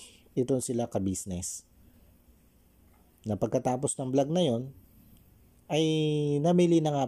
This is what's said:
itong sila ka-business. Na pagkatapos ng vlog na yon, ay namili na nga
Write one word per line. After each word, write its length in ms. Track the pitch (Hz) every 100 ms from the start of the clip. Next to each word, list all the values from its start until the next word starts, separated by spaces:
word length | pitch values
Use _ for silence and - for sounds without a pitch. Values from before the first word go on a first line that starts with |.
| - - - -
itong 240 | 127 131
sila 280 | - 117 117
ka-business. 760 | 110 98 92 101 87 - - - _ - - - _ _ _ _ _ _ _ _ _ _ _ 110
Na 100 | 104
pagkatapos 640 | 113 131 127 127 139 -
ng 120 | 131
vlog 160 | 135 139
na 120 | 175 160
yon, 180 | 117 135 - - - - - - - _ _ -
ay 160 | 156 160 156 156 151 147 143
namili 400 | 160 175 175 165
na 140 | 151
nga 100 | 143